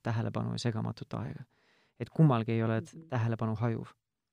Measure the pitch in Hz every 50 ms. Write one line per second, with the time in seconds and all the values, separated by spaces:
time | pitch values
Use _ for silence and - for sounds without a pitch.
0 | - 120 113 117 113 110 107 113 113 117 117 113 - 120 107 110 113 113 113 -
1 | - - 120 110 107 - - - 127 _ _ _ _ _ _ _ _ _ _ -
2 | 120 - - - 160 147 123 113 107 117 113 113 113 113 113 113 165 - - 160
3 | - - 131 117 113 117 113 - 113 110 110 113 123 117 113 117 117 - - _
4 | _ _ _ _ _ _